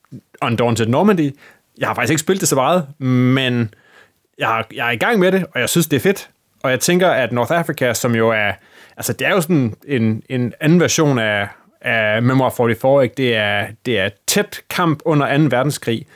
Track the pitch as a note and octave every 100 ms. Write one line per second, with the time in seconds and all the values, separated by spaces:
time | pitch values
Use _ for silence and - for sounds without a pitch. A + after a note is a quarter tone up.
0 | _ B2 - - C3+ A#2 A#2+ A2+ A2 C3
1 | G3+ F#3+ D3 C3+ - _ _ - C3 A2
2 | A#2+ D3+ - F#3+ F3+ C3+ C3 F3 C#3+ -
3 | C3 B2+ B2+ C3+ C3 A#2+ A2+ - _ -
4 | _ _ _ - B2+ A2+ A2+ G#2+ A#2+ A#2+
5 | G3 A#3 F3+ F#3+ F3 - A#2+ F3 D#3 C#3
6 | F#3 G3 - _ _ _ C3+ C3 - F3+
7 | F3+ B2+ A#2+ A#2+ A#2+ E3+ E3 D3+ B2+ A#2
8 | B2+ A#2 A2+ A2 G#2 F#2+ _ - - -
9 | A2+ A#2 C3+ G3 D#3 E3 A#2+ - - C3+
10 | A2 A2 - B2+ A#2+ - D#3 F3 C#3+ -
11 | D#3 C3 A2 G#2 G2+ - _ _ B2 A#2
12 | G#2+ G#2+ A#2+ C3 B2+ - A#2 A2 C3 C#3
13 | B2 - B2+ A2+ G#2 G#2 G2+ A2 - A2
14 | G2 - - - G#3 - - - F3 D3+
15 | - D3+ C3 C#3 D#3 A#2+ C#3 - - A2+
16 | -